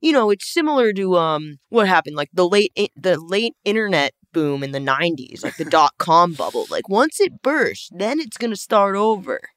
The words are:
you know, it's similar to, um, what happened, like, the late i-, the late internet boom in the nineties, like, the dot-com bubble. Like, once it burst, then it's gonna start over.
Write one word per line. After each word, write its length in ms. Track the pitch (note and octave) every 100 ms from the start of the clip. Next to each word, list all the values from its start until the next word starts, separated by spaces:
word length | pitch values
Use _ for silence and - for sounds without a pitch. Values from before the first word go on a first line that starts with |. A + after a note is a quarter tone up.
you 100 | D#4
know, 180 | C#4+ G#3+
it's 220 | G3+ -
similar 420 | - D#4 C#4+ A#3
to, 240 | G3 F#3+ F3+
um, 420 | D#3+ D#3 D3+ D3 _
what 180 | A#3 G3+
happened, 280 | F3+ D#3 D3+
like, 140 | D3
the 140 | F3 F3+
late 240 | G3+ G#3 -
i-, 120 | G#3 -
the 220 | E3 E3+
late 340 | E3 G3 A#3 - -
internet 480 | G#3+ G#3+ E3+ C#3 _ _
boom 300 | E3 D3+ C#3
in 80 | C#3
the 80 | C#3
nineties, 640 | C3+ C3+ E3+ D3+ - -
like, 140 | - -
the 80 | D#3+
dot-com 680 | D#3+ D#3 _ - E3 F3
bubble. 340 | D#3 D#2+ - -
Like, 180 | D#2+ -
once 300 | G3 D4+ -
it 220 | G4 A3
burst, 500 | - D4+ G#3 - - F3
then 240 | G#3 D4
it's 180 | C#4+ -
gonna 180 | A#3 G3+
start 400 | - G#3+ G3+ G3
over. 460 | G#3+ G#3+ F#3 B2+ -